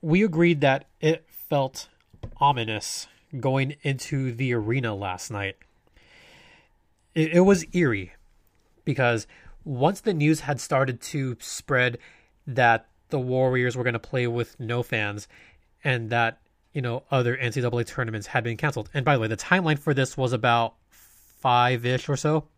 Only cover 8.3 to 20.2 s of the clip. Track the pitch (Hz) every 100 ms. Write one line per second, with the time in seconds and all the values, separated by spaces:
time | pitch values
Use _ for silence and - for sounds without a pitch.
8.3 | _ _ _ _ _ - 135 120 117 -
9.3 | - - - - 127 147 196 - 170 151
10.3 | 156 143 139 - 139 131 123 - 147 135
11.3 | 120 - - - 131 123 117 - _ _
12.3 | _ - 123 120 113 _ _ _ - 127
13.3 | 127 131 127 123 123 123 117 - 131 123
14.3 | 120 117 - 110 120 120 113 104 104 -
15.3 | - - _ _ _ 143 123 113 117 113
16.3 | - _ _ _ 147 123 120 _ 135 120
17.3 | 127 123 113 123 120 117 - 117 110 101
18.3 | 127 117 113 151 120 107 143 131 139 110
19.3 | 110 - 185 165 147 - 139 131 -